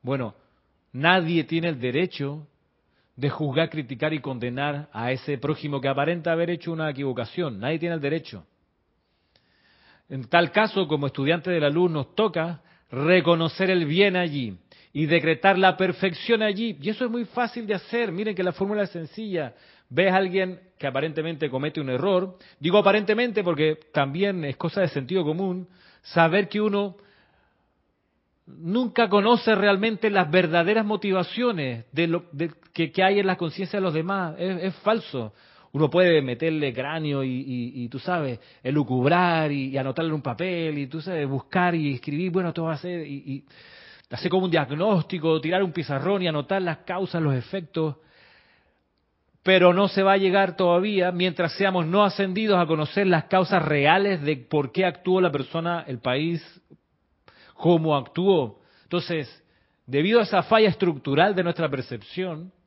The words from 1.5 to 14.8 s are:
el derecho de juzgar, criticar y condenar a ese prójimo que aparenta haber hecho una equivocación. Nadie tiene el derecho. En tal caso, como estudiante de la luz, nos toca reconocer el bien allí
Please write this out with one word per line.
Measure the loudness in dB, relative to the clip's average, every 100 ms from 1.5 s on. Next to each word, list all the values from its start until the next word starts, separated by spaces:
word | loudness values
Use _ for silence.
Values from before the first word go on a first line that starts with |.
| -2 -2
el | -4
derecho | -4 -2 -4 -6 -8 -10 -16 _ _ _ _ _ _ -4
de | -4
juzgar, | -2 -2 0 -2
criticar | -4 -8 -4 -4
y | -4
condenar | -6 -6 -6 -4 -4 -4 -8
a | -6 -4
ese | -4 -4 -4
prójimo | -2 -4 -4 -2
que | -2
aparenta | 0 0 -2 -2
haber | 0 -2
hecho | -4 -6
una | -4 -6
equivocación. | -4 -4 -4 -6 -6 -6 -4
Nadie | -4 -4
tiene | -4
el | -4
derecho. | -2 -4 -6 -18 -20 _ _ _ _ _ _ _ _ _ _ _ _ _ _ _ _
En | -12 2
tal | 2 4
caso, | 2 2 0 -2
como | -2 -2
estudiante | -2 -2 -2 0
de | 0
la | 2
luz, | 2 2
nos | 0 -4
toca | 0 0 0 -6 -8 _ _ _
reconocer | -4 2 4 4 2 0 -2 0
el | 2 2
bien | 2 2 2
allí | -2 -4 -6 -10 _ -20